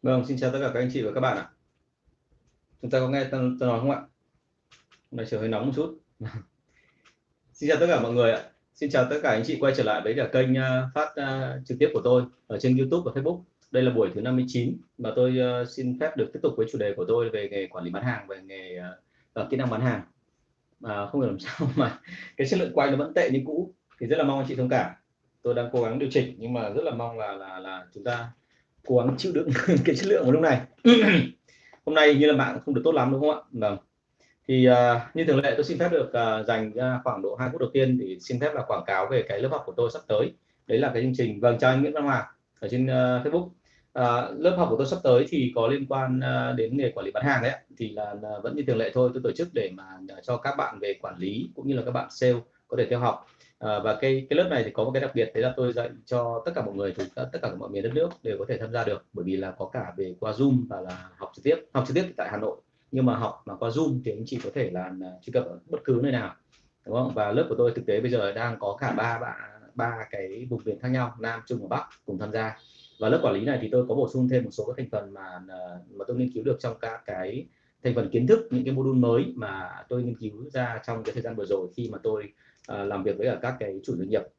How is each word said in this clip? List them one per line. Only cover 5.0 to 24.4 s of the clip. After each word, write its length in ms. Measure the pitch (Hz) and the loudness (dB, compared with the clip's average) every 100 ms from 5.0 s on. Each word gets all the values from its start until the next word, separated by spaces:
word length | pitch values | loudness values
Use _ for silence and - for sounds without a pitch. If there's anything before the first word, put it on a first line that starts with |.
| _ | _
Hôm 60 | 123 | -10
nay 100 | 110 | -6
trời 100 | 110 | -4
hơi 80 | 110 | -2
nóng 180 | 107 127 | -2 -2
một 60 | 131 | -2
chút. 220 | 156 - _ _ | -4 -6 _ _
<laughs> 80 | 110 113 - _ _ _ _ _ _ _ _ _ _ | -10 -10 -14 _ _ _ _ _ _ _ _ _ _
Xin 160 | - 147 | -6 2
chào 120 | 156 | 4
tất 60 | 170 | 6
cả 120 | 151 | 4
mọi 120 | 117 | 2
người 200 | 120 117 | 4 4
ạ. 100 | 113 - _ _ | 4 -2 _ _
Xin 160 | _ 143 | _ 0
chào 160 | 165 127 | 2 2
tất 100 | 147 | 2
cả 80 | 151 | 2
anh 120 | 110 | 2
chị 120 | 123 - | 0 2
quay 120 | 139 - | 2 4
trở 60 | |
lại 180 | 110 104 | 2 2
với 100 | 107 127 | 0 0
cả 120 | 117 | 2
kênh, 240 | 131 131 131 | 2 4 4
à, 300 | 131 127 131 | 2 0 0
phát, 220 | 147 151 - | -2 -4 -4
à, 420 | 139 135 131 131 - | -4 -4 -4 -8 -8
trực 120 | 127 | 2
tiếp 120 | 147 | 2
của 60 | 110 | 4
tôi 180 | 123 123 123 _ _ | 4 4 4 _ _
ở 120 | 104 | -2
trên 180 | 127 127 | 2 4
YouTube 260 | 127 175 | 4 0
và 160 | 170 135 | 0 -2
Facebook. 220 | 143 175 - _ _ | -2 -4 -10 _ _
Đây 120 | 127 | 2
là 100 | 127 | 4
buổi 180 | 113 98 | 4 2
thứ 60 | 104 | 0
năm 160 | 117 127 | 0 0
mươi 80 | 127 | 0
chín 280 | 123 120 - - - | 0 -2 -4 -10 -8
mà 140 | 113 127 | -4 2
tôi, 220 | 127 127 | 2 4
à, 240 | 123 123 | 2 0
xin 340 | 123 - 127 127 | -4 -4 -4 -2
phép 160 | 156 135 | -4 -2
được 140 | 107 | -4
tiếp 80 | - | 0
tục 120 | - - | -2 0
với 100 | 110 | -2
chủ 60 | - | 0
đề 160 | 104 101 | -2 -2
của 80 | 90 | 0
tôi 220 | 117 113 | 2 2
về 180 | 110 101 | -2 -4
nghề 160 | 101 95 | -4 -6
quản 180 | 90 | -8
lý 60 | 87 | -8
bán 140 | 92 | -4
hàng, 220 | 120 113 98 | -4 -6 -8
về 160 | 95 | -14
nghề, 340 | 95 95 92 90 | -14 -16 -12 -12
à, 140 | 90 90 _ _ _ | -12 -16 _ _ _
và 120 | - 143 | -8 -4
kỹ 60 | 131 | -2
năng 140 | 127 | -2
bán 100 | 110 | 0
hàng. 220 | 127 107 90 _ _ _ _ _ _ _ | 0 -2 -6 _ _ _ _ _ _ _
À, 240 | 117 104 101 | -8 -6 -4
không 140 | 143 | -2
hiểu 100 | 123 | -2
làm 80 | 95 | -2
<laughs> 20 | |
sao 280 | - - 139 143 | -10 -4 -2 0
mà 220 | 123 - - - - - | 0 -2 -16 -18 -18 -4
cái 100 | 135 | 0
chất 140 | 185 | 2
lượng 120 | 170 | 2
quay 160 | - 139 | 2 2
nó 60 | 135 | 2
vẫn 180 | 147 | 0
tệ 160 | - 127 | 2 2
như 120 | 135 131 | 2 0
cũ, 280 | 156 185 - _ _ | -4 -4 -10 _ _
thì 60 | 117 | -2
rất 100 | 156 | 2
là 80 | |
mong 140 | 139 | 2
anh 80 | 135 | 0